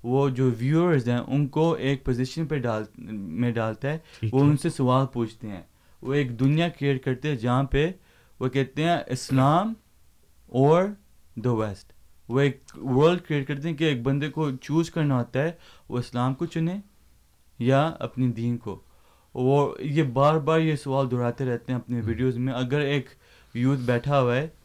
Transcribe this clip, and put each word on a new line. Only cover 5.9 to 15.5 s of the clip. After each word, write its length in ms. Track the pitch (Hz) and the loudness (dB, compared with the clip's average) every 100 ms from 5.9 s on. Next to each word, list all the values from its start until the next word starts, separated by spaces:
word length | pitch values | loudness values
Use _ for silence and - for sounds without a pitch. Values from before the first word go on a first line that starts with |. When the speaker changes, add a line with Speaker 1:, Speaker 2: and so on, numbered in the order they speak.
| - | -14
Speaker 1:
وہ 120 | 127 | -4
ایک 260 | 143 131 113 | -2 -2 0
دنیا 280 | 135 156 170 | 2 2 0
کریئیٹ 360 | - 143 131 | -2 -2 0
کرتے 240 | 131 127 151 | -2 -4 -4
ہیں 80 | 131 | -2
جہاں 260 | 117 123 | 0 0
پہ 280 | 135 139 160 185 _ _ _ - | 2 0 0 -4 _ _ _ -6
وہ 80 | 127 | -2
کہتے 360 | 131 131 147 | -2 -2 -2
ہیں 120 | 160 165 - | 0 0 -2
اسلام 680 | - - 131 135 160 220 226 _ _ - _ _ _ - | -8 0 2 4 4 0 -6 _ _ -20 _ _ _ -4
اور 360 | 123 139 170 196 202 _ - _ - 123 | 2 6 6 2 -6 _ -20 _ -4 -2
the 80 | 113 | 0
West۔ 340 | 107 95 - - - - - | -2 -6 -16 -20 -20 -20 -2
وہ 120 | 123 | 2
ایک 200 | 143 143 - - | 2 0 -18 -10
ورلڈ 440 | 123 127 156 175 | 0 4 4 2
کریئیٹ 280 | - 147 135 | -2 -4 -2
کرتے 200 | 143 160 | -6 -6
ہیں 80 | 147 | -2
کہ 80 | |
ایک 180 | 156 131 | 0 0
بندے 260 | 120 139 143 | 0 0 -2
کو 220 | - 151 131 | -2 -4 -4
چوز 280 | - 156 165 | -2 -2 0
کرنا 280 | 170 147 131 | -2 0 0
ہوتا 240 | 117 131 | 0 -2
ہے، 80 | 156 | -2